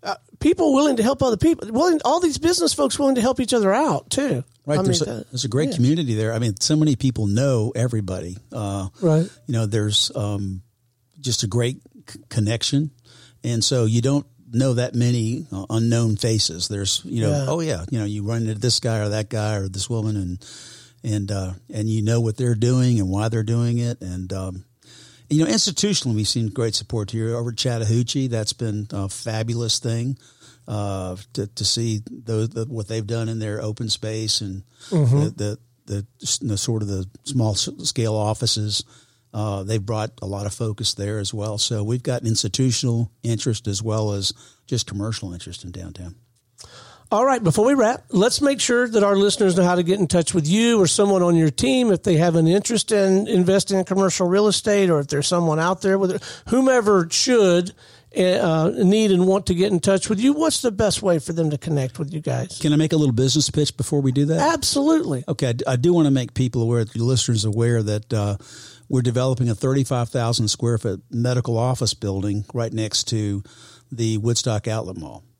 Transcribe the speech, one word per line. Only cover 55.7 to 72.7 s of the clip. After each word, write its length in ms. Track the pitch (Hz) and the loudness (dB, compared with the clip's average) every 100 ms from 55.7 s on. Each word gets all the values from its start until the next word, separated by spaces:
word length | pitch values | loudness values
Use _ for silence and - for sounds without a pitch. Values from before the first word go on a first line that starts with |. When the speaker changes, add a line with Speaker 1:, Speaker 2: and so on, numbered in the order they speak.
| 185 | 0
Speaker 1:
there 160 | 196 196 | 0 2
with 240 | 190 208 - - - | 2 -2 -8 -18 0
whomever 600 | 247 262 254 208 202 165 | 2 4 4 6 4 4
should, 600 | - - 247 196 175 180 - - - _ - | 0 2 6 6 4 2 -8 -20 -20 _ 0
uh, 540 | 180 180 180 160 160 - | 2 4 2 2 2 4
need 340 | 185 214 214 | 4 6 4
and 160 | 185 185 | 4 4
want 200 | 190 185 | 2 2
to 80 | |
get 180 | 175 190 | 0 2
in 80 | 180 | 2
touch 280 | - 196 - | 2 2 2
with 120 | 208 | 2
you. 120 | 254 | 2
What's 280 | 294 311 - | 2 0 0
the 100 | 247 | -2
best 300 | 196 214 - | 0 0 0
way 160 | 196 170 | 2 0
for 160 | - | 0
them 160 | 165 160 | -2 0
to 80 | 147 | -2
connect 400 | - 147 131 - | -2 -2 -2 -4
with 140 | 143 | -8
you 60 | 160 | -6
guys? 380 | 151 123 - - | -4 -4 -4 -4
Speaker 2:
Can 120 | 156 | 2
I 40 | 151 | 2
make 160 | 156 | 4
a 20 | 160 | 2
little 180 | 147 | 2
business 340 | 117 131 135 - | 4 2 2 0
pitch 260 | - 147 - | 0 -2 -2
before 240 | 110 147 | -2 0
we 120 | 135 | 2
do 120 | 131 143 | 2 2
that? 280 | 165 294 | 2 2
Speaker 1:
Absolutely. 680 | 330 - 285 285 320 254 135 - | 0 0 0 2 2 0 -4 -4
Speaker 2:
Okay, 200 | 127 131 | -2 -2
I 40 | |
d-, 120 | 117 - | -2 0
I 100 | 127 | 2
do 160 | 151 | 4
wanna 180 | 175 151 | 4 4
make 220 | 135 123 | 4 0
people 300 | - 127 120 | -2 -2 0
aware, 220 | 117 120 | 0 0
the 140 | 110 113 | 0 -2
listeners 400 | 117 127 - 113 | 0 2 2 0
aware 380 | 107 107 117 120 | 0 0 2 2
that, 300 | 104 104 - | 0 -4 -2
uh, 240 | 110 104 101 - - - - _ | -2 -2 -4 -8 -20 -20 -20 _
we're 120 | 127 | 0
developing 460 | 123 120 131 127 120 | 2 2 0 0 0
a 60 | |
thirty-five 560 | 107 135 139 131 127 117 | 0 0 0 0 -2 -2
thousand 380 | 131 117 117 110 | -2 0 0 0
square 280 | - 117 113 | 0 0 0
foot 240 | 113 95 _ | -2 -6 _
medical 460 | 117 120 123 120 113 | -2 0 0 0 0
office 380 | 123 127 113 | 0 0 -2
building 500 | - 101 98 101 101 101 | -2 -4 -2 -2 -4 -4
right 180 | 123 117 | -4 -4